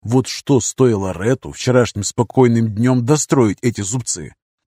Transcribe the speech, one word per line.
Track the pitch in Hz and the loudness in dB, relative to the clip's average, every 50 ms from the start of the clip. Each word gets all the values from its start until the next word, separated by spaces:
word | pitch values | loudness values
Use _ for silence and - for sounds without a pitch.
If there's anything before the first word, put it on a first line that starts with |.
Вот | _ 104 117 131 - - | _ 0 0 0 0 -2
что | - - - - 143 123 | -8 -10 -2 0 2 2
стоило | - - - - 131 123 110 98 98 92 | 2 -2 0 2 2 2 2 0 -2 -6
Рету | 87 82 95 117 131 - - 73 | -6 -4 -2 -2 -2 -2 -4 -14
вчерашним | 71 - - 131 123 123 117 - - 104 101 | -14 -6 -2 2 2 2 2 2 -2 -6 -8
спокойным | - - - 117 - - 135 127 120 117 117 117 110 101 | -6 -4 -4 -4 0 2 4 4 4 4 2 0 -2 -2
днём | 104 120 127 127 127 117 | 0 0 0 2 0 2
достроить | 117 151 151 - - 165 139 117 104 92 - | 0 0 0 0 0 2 2 2 2 0 -2
эти | - 123 - - | -4 -4 -4 -4
зубцы? | 101 95 117 131 117 - - 92 73 - - _ _ _ _ _ _ | -6 -6 -6 -6 -6 -6 -10 -10 -10 -14 -18 _ _ _ _ _ _